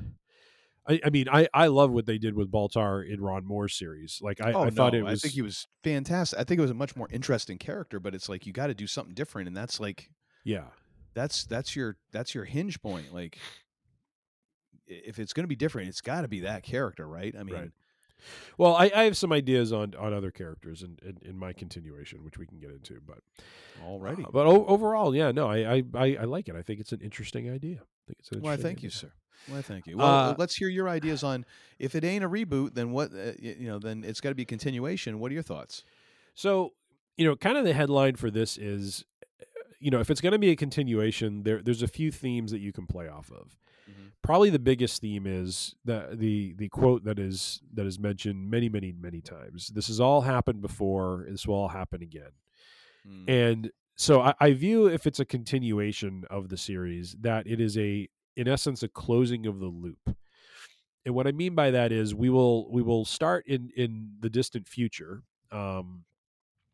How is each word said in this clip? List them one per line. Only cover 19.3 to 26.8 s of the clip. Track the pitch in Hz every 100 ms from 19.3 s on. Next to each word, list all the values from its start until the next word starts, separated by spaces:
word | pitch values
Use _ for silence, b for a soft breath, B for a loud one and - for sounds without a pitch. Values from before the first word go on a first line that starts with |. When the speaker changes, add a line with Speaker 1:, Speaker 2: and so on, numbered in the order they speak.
Speaker 1:
ideas | 151 131 127 113
on, | 110 104 -
on | 107
other | 104 98
characters | - 87 80 82 82
in, | 90 78
in, | 95 90 -
in | 95
my | 92
continuation, | 90 87 90 78 71 73 -
which | 78 -
we | 82
can | 82
get | 71
into. | 69 - -
But | 73 57 _ B B B B -
Speaker 2:
Alrighty. | 85 98 98 180
Speaker 1:
uh, | -
but | 135 156
o-, | 196 202
overall, | 202 220 220 180
yeah, | 135 151
no, | 127 127
I, | 107 110
I, | 131 123
I, | 120 131 127
I |
like | 113 160 -
it. |
I | 85
think | 85
it's | 104